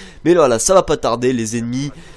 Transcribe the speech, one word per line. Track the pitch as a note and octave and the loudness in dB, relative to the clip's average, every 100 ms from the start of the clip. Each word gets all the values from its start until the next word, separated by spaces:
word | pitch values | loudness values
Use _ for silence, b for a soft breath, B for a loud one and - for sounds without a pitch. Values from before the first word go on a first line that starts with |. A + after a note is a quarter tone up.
| B B D3+ | B B 2
Mais | |
là, | F3 C3+ | 4 4
là, | A2+ | 2
ça | - | 2
va | F#3 | 2
pas | F3 C#3+ | 2 -2
tarder, | B2 A#2+ B2 | -2 -2 -2
les | B2 A2 A#2 | -2 -4 -6
ennemis, | A#2 B2+ C#3+ B B | -6 -6 -8 B B